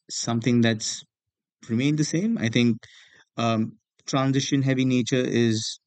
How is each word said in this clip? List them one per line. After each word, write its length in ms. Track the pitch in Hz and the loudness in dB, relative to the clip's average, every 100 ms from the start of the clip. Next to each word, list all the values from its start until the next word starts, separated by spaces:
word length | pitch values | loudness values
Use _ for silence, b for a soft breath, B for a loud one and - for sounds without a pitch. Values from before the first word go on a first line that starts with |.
| - | -14
something 520 | - - 117 123 120 | -10 -4 -2 2 2
that's 420 | 117 110 - - - _ _ _ _ _ - | 2 0 -6 -12 -16 _ _ _ _ _ -6
remained 300 | 113 139 151 | -2 0 0
the 60 | |
same. 340 | 147 160 214 226 | -2 -2 -2 -2
I 120 | 113 | 0
think, 260 | 120 120 113 B B B B B - | 2 2 0 B B B B B -4
um, 420 | 117 113 113 - _ _ - | 0 0 -2 -8 _ _ -4
transition 560 | 135 135 135 135 139 | 0 2 0 0 0
heavy 220 | 135 131 | 2 2
nature 320 | 131 127 117 131 | 2 0 0 0
is, 640 | 127 113 117 110 - - | 0 2 2 0 -4 -10